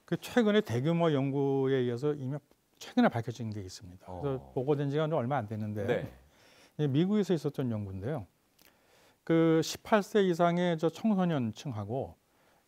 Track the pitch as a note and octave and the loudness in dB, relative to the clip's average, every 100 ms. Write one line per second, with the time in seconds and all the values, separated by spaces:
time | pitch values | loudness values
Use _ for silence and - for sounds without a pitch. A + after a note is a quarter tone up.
0 | _ E3+ - - G#3+ G#3 G#3+ A#2 C#3 E3+ | _ -6 -2 2 4 2 2 -2 0 2
1 | E3+ C#3+ C#3 C3+ C#3 C3+ C3+ C3+ B2 A#2+ | 2 2 0 0 0 0 2 2 0 -2
2 | D3 D3 C3 C#3+ - _ _ _ - - | -4 -4 -6 -8 -10 _ _ _ -6 2
3 | A#3 A#2+ A2 A#2 A#2 G#2+ F#2 - F#2 F2+ | 2 2 -6 -8 -8 -8 -10 -14 -18 -20
4 | - F2+ C#3 C3 - - C3 C#3+ C#3+ C#3+ | -14 -6 -4 -4 -6 -6 0 0 0 -2
5 | D#3 D#3 A#2+ C#3 G#2+ A2 G#2+ G#2+ G2+ A2 | 0 0 0 -2 -4 -6 -6 -4 -2 -2
6 | - - _ _ _ - - - D3+ C3 | -2 -12 _ _ _ -20 -20 -4 0 2
7 | F3+ G#3+ G3 E3+ D3 - C3 G#2+ G2+ F#2+ | 2 2 2 0 -2 -4 -4 -4 -6 -6
8 | G2+ D3+ F#2 _ _ _ _ _ _ _ | -6 -6 -10 _ _ _ _ _ _ _
9 | _ _ - E3 E3 D#3+ D#3+ - - A3 | _ _ 2 4 6 4 2 -4 2 2
10 | F#3+ A3 F#3+ E3 F3 E3+ F3+ E3 E3 D#3+ | 4 2 2 4 4 4 2 2 0 0
11 | A3+ G3 F3+ D#3 A2+ G#2+ D#3 G#2+ G2+ B2+ | 0 2 2 2 -2 -4 -8 -8 -6 -6
12 | F2+ E2 _ _ _ _ | -6 -12 _ _ _ _